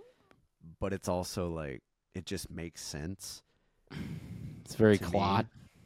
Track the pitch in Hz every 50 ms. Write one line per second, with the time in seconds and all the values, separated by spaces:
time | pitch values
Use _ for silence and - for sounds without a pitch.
0 | 453 494 - _ _ _ - _ _ _ _ _ - 82 82 - 101 98 98 92
1 | - 104 90 90 90 - - 101 90 87 82 80 76 69 64 - _ _ _ _
2 | _ _ - 95 82 - 101 87 - - 80 85 85 82 - - - - - 71
3 | 76 90 98 - - - - - _ _ _ _ _ _ _ _ _ - - -
4 | - - - - - - - - - - - - - - - - 110 107 104 92
5 | 92 87 87 98 98 98 98 104 113 - - - - - _ - -